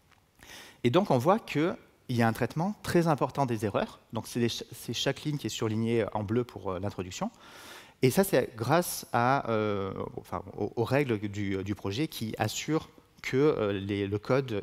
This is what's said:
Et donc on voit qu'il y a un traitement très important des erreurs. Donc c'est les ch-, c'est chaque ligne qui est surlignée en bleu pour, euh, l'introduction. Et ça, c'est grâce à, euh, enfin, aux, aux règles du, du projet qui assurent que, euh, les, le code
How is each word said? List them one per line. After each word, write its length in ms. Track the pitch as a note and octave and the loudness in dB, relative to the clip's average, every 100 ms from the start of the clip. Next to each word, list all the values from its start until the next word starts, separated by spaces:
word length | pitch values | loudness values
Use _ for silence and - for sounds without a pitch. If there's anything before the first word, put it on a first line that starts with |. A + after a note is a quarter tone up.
| _ _ _ _ - - - - | _ _ _ _ -20 -20 -20 -2
Et 60 | A#2+ | 2
donc 200 | D#3 G3+ | 4 4
on 80 | C3 | 4
voit 200 | C#3 G#3+ | 4 2
qu'il 380 | - C#3+ E3 A#3 - _ - | 0 -2 0 -2 -12 _ -2
y 140 | A#2 | 2
a 60 | A#2 | 2
un 40 | |
traitement 420 | A2 A#2+ D3+ F#3 G#3 | 2 -2 -2 -4 -4
très 240 | - F3 E3+ | 0 2 4
important 400 | E3 C#3 C#3+ C3 | 2 0 0 0
des 180 | A2+ | 0
erreurs. 360 | G#2 B2+ - - _ | 0 0 -4 -8 _
Donc 140 | A2+ - | -8 -4
c'est 140 | B2 | 0
les 80 | A#2 | 0
ch-, 200 | - - | 0 -10
c'est 200 | B2 - | -12 -8
chaque 280 | A#2 - C#3 | -4 -2 -2
ligne 160 | D3+ D3 | -4 -4
qui 80 | A2 | -4
est 40 | |
surlignée 540 | - A2+ G#2+ A2+ A#2 G2+ | -2 -2 0 2 2 0
en 80 | G#2+ | -2
bleu 220 | G2+ A#2 | -2 -2
pour, 260 | B2 - F#2+ | -2 -6 -6
euh, 100 | F2+ | -4
l'introduction. 500 | G2+ - F2+ - G#3 - - - - - - - | -4 -6 -8 -6 -6 -8 -20 -20 -18 -20 -20 2
Et 60 | C3+ | 4
ça, 140 | F#3+ | 4
c'est 260 | G3 C#3 A#2+ A2+ | 4 4 2 -2
grâce 500 | A2+ D#3+ F3 - - | 2 4 2 -4 -2
à, 360 | B2 A#2+ C#3 - | 2 4 2 2
euh, 440 | A2 G#2+ G2+ G2 F#2+ - - | 0 0 0 -4 -6 -8 -10
enfin, 260 | - - G2+ - | -8 -8 -8 -6
aux, 160 | G#2 | -4
aux 100 | - | -2
règles 340 | A2 C3 C#3 G#2+ | 2 2 2 0
du, 440 | G#2 G2+ G2 F#2+ | -2 -4 -2 -2
du 120 | F#2+ G2+ | -2 -4
projet 320 | G2 G#2 D#3 | -4 -2 -4
qui 260 | - A2 A#2 | -4 -6 -2
assurent 520 | A2 - - D#3 - - - _ | -2 -2 -2 -2 -4 -14 -20 _
que, 160 | - B2+ | -2 2
euh, 360 | D3+ - G#2 | 4 4 0
les, 360 | G2+ G2 G2+ G2+ | 0 -2 0 0
le 100 | G#2 | 0
code 420 | - C3 C3 G#2 | 2 0 0 -2